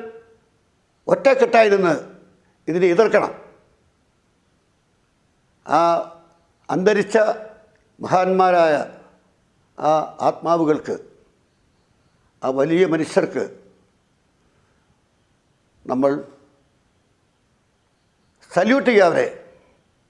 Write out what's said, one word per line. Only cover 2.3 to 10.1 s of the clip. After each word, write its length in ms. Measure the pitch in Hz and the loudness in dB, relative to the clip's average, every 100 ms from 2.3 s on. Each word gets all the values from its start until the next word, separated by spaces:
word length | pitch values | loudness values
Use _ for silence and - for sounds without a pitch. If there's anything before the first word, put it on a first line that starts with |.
| _ _ _ - | _ _ _ -6
ഇതിനെ 180 | 170 185 | 0 0
എതിർക്കണം. 380 | 170 214 202 - - - _ _ _ _ _ _ _ _ _ _ _ _ _ _ _ _ _ _ _ _ _ - | 2 2 2 -2 -8 -20 _ _ _ _ _ _ _ _ _ _ _ _ _ _ _ _ _ _ _ _ _ -2
ആ 140 | 151 170 170 - - _ _ _ _ - | 0 2 -2 -6 -16 _ _ _ _ -8
അന്തരിച്ച 420 | 170 190 208 196 220 214 - - - _ _ _ - | -2 0 0 0 0 0 -4 -10 -20 _ _ _ -16
മഹാന്മാരായ 760 | - 180 185 185 185 180 165 147 - - - _ _ _ _ _ _ - | -2 0 0 2 2 2 2 0 -4 -14 -20 _ _ _ _ _ _ -6
ആ 140 | 147 156 - | -2 0 -2